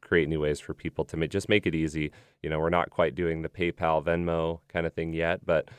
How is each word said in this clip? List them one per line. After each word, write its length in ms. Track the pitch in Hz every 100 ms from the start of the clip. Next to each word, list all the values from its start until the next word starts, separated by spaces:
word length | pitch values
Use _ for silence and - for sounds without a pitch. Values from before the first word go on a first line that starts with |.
create 280 | - 90 76
new 120 | 80
ways 200 | 76 73
for 120 | -
people 320 | - 85 - 78
to 100 | 80
ma-, 100 | 80
just 220 | 98 -
make 180 | 104 92
it 80 |
easy. 380 | 80 78 78 76 - - _
You 60 | 80
know, 120 | 78
we're 100 | 82
not 200 | 87 -
quite 260 | - 80 69
doing 260 | 85 80
the 60 | 78
PayPal, 560 | - 87 - 82 80
Venmo 560 | 80 85 85 82 82 82 _
kind 180 | 87 82
of 60 |
thing 180 | - 82
yet, 320 | 82 82 90
but 240 | - 80 -